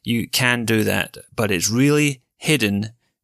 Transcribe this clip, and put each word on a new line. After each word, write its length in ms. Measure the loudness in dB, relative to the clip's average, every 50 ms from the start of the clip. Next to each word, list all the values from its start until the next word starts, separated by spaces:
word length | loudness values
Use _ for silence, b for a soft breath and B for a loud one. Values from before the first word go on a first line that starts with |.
| b
you 260 | -4 -4 -2 -4 -4
can 360 | -2 0 0 0 0 0 0
do 180 | 0 0 2 2
that, 320 | 0 0 -2 -2 -6 -8 -20 -20 _ -6
but 160 | -4 -2 -2
it's 200 | -2 -2 -2 -2
really 500 | 2 2 2 4 4 2 2 0 -2 -6 _ _ _
hidden 540 | _ -2 0 2 2 2 0 0 -2 -4 -6 -10 _ _ _ _ _